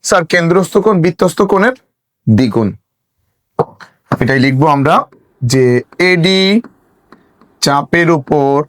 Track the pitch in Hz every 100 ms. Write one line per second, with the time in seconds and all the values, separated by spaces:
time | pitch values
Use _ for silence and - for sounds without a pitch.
0 | - 190 165 180 165 175 180 208 202 196
1 | 165 175 185 - 196 196 220 262 _ _
2 | _ _ - 110 127 107 107 - _ _
3 | _ _ _ _ _ - - - - _
4 | _ - 139 135 139 131 151 139 139 190
5 | - _ _ _ 123 135 123 123 - -
6 | 180 180 170 190 190 208 - _ _ _
7 | _ - _ _ _ _ - 143 139 170
8 | 165 165 131 151 139 139